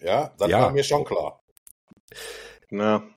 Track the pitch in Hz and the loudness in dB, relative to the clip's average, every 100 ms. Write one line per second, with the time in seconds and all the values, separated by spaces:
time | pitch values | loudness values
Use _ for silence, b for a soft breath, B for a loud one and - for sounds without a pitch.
0 | 85 117 151 - 95 101 - 139 135 147 | -2 0 -2 -2 2 4 4 2 0 0
1 | - 92 73 - _ _ - _ _ - | 0 -2 -4 -8 _ _ -20 _ _ -20
2 | _ B B B B B _ 202 107 208 | _ B B B B B _ -2 2 2
3 | - | -2